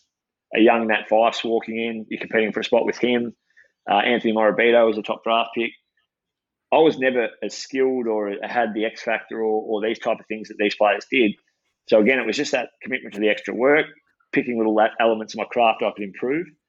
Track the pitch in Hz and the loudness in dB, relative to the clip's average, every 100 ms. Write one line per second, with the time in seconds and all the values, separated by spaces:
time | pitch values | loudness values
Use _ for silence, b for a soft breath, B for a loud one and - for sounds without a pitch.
0 | _ _ _ _ _ - 113 117 113 107 | _ _ _ _ _ 2 4 4 2 -2
1 | - 107 113 - 117 113 - 113 117 113 | 0 2 2 0 -2 -4 -4 -6 -6 -8
2 | 107 117 - 113 110 107 110 117 107 - | -10 -12 -4 -2 0 -2 0 0 0 -2
3 | 120 123 120 - _ b b b - 101 | 0 0 -2 -10 _ b b b -2 0
4 | 110 120 117 110 110 101 117 117 113 107 | 2 0 0 2 2 4 4 6 4 2
5 | 104 110 113 117 113 - 113 - _ _ | -4 -6 -2 0 -2 -4 -6 -8 _ _
6 | _ _ _ _ _ _ - 143 160 131 | _ _ _ _ _ _ 0 4 4 4
7 | 131 123 110 - 104 - - 131 131 131 | 2 0 -2 -4 -10 -10 -6 0 0 0
8 | 113 110 101 98 104 123 117 107 110 - | -2 -2 -2 -6 -6 -2 -2 -2 -4 -4
9 | - 110 - 113 110 107 107 107 110 113 | -6 -6 -6 -6 -2 -2 -2 -4 -4 -4
10 | 123 104 - 110 107 107 104 - 104 101 | -4 -6 -6 -10 -10 -2 -2 2 0 0
11 | - 131 110 - _ _ _ _ - 110 | -2 0 2 0 _ _ _ _ 2 4
12 | 104 131 113 104 143 131 - _ - 127 | 4 2 0 -4 -2 -4 -6 _ -10 -10
13 | 117 101 107 104 - 101 131 151 - - | -8 -2 0 0 -4 0 2 2 0 -8
14 | _ _ _ - 127 117 110 107 110 - | _ _ _ -4 -2 0 0 2 2 2
15 | 117 110 107 110 101 123 113 110 107 101 | 0 0 -4 -8 -6 2 2 2 -2 -6
16 | 104 92 123 147 175 _ | -10 -8 -6 -6 -8 _